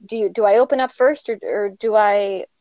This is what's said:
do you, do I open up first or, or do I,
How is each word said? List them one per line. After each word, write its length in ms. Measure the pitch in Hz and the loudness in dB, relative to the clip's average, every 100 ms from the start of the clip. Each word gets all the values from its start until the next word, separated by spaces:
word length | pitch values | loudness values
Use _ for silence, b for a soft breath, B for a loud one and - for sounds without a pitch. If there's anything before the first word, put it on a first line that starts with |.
| 196 | -10
do 100 | 226 | -6
you, 140 | 202 | -4
do 160 | 185 208 | 0 2
I 120 | 214 | 4
open 220 | 254 262 | 2 0
up 120 | 254 | -2
first 340 | - 254 294 - | 0 0 0 -6
or, 80 | 220 | -8
or 260 | 95 156 202 | -6 -4 -6
do 260 | 190 226 214 | -6 0 2
I, 500 | 208 202 202 190 - _ | 2 2 -2 -6 -10 _